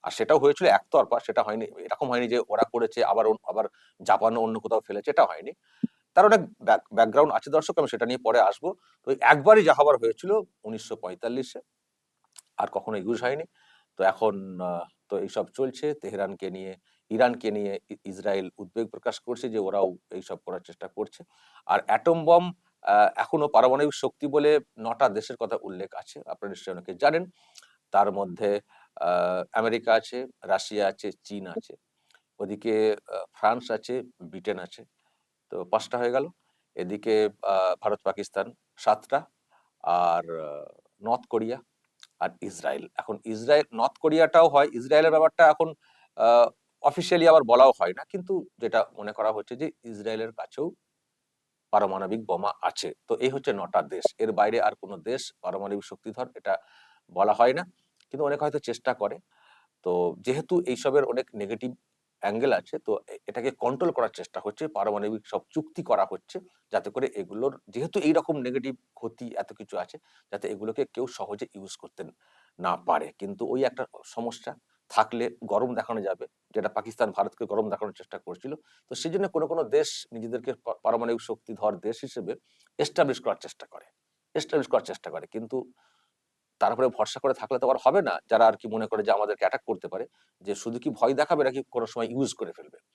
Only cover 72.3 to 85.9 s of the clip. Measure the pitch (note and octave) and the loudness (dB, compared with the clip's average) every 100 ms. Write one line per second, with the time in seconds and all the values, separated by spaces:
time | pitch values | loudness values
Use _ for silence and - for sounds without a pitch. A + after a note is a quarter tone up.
72.3 | _ _ - F2+ F3 - - D#2 _ G2 | _ _ -6 -4 -4 0 0 -2 _ -12
73.3 | G2 A#2 B2+ C3 B2+ B2+ - - - A#2 | -8 -4 -2 -2 -4 -12 -12 -14 -8 -8
74.3 | A#2 - - _ _ _ - A2 A#2 A#2+ | -8 -14 -14 _ _ _ -2 0 -2 -4
75.3 | - A#2 - B2+ A2+ A2+ A2+ G2 F#2 - | -6 -4 -2 0 -4 -4 -6 -4 -6 -10
76.3 | _ _ A2 F#2+ - A2 - A2 - G2+ | _ _ -4 -2 -4 -8 -2 -2 0 -4
77.3 | _ A#2 G#2 G#2+ - G#2 - - G2+ - | _ -4 -2 -2 -4 -8 -12 -18 -16 -14
78.3 | F2 C3 D#3 _ _ _ B2+ E3+ F#3 G3 | -14 -12 -14 _ _ _ -10 -4 -4 -2
79.3 | E3 D3+ E3 B2 C#3+ D3+ - - A#2 A2+ | -2 -2 -2 0 0 0 -6 -12 -12 -8
80.3 | A#2+ A#2+ B2 A#2 - A2+ A2+ A#2 A#2 - | -8 -8 -8 -10 -4 -2 0 -2 -4 -6
81.3 | A2 - G#2+ G#2+ F3 G#3+ - C3+ B2+ F#2 | -12 -10 -4 -4 -2 -8 -8 -10 -10 -10
82.3 | A#2+ _ _ _ - D3+ - D3 B2 A2+ | -12 _ _ _ -6 -4 0 0 0 -4
83.3 | G2 - - - - _ _ _ _ _ | -6 -10 -20 -20 -20 _ _ _ _ _
84.3 | - - D#3 C3 A#2+ - - E2+ E2 F2+ | -8 -2 -2 2 0 0 -12 -10 -12 -10
85.3 | A2 A2+ C3 B2 _ _ | -12 -8 -8 -8 _ _